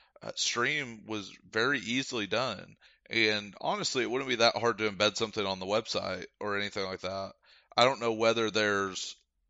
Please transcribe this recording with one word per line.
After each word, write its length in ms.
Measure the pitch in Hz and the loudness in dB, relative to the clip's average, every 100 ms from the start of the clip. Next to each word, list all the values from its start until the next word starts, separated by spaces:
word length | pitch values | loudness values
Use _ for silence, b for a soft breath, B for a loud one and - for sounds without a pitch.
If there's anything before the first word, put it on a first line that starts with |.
| b _ | b _
uh, 80 | - - | -10 -4
stream 680 | - 120 123 151 131 113 98 | -2 0 0 0 -4 -10 -8
was 260 | 107 95 - 90 | -6 -8 -14 -6
very 300 | 110 123 139 | 0 2 0
easily 480 | 101 123 135 120 101 | 0 -2 -2 -4 0
done. 480 | 107 127 92 87 - b b - | 0 0 -4 -12 -20 b b -4
And 440 | 113 110 107 104 92 | 2 2 2 -4 -6
honestly, 440 | 151 202 180 135 | -2 -2 -2 0
it 60 | 110 | 0
wouldn't 200 | 123 135 | -2 -2
be 60 | 120 | 4
that 200 | 117 - | 4 4
hard 220 | 117 107 | 2 2
to 100 | 107 | -2
embed 280 | 95 104 101 | 2 0 2
something 280 | 113 107 | -4 -2
on 140 | 98 95 | -2 -4
the 80 | 92 | -2
website 600 | 107 113 - 92 92 - - | -2 -2 -4 -4 -6 -8 -8
or 160 | 104 101 | -4 -2
anything 280 | 101 104 | -2 -4
like 160 | 95 95 | -6 -6
that. 320 | 92 98 98 - b b b - | -6 -6 -8 -12 b b b 4
I 80 | |
don't 160 | 123 131 | 4 4
know 120 | 117 | 0
whether 380 | 110 113 113 110 | 4 4 4 2
there's, 640 | 104 104 101 98 90 - - _ _ | 2 2 2 0 -4 -10 -12 _ _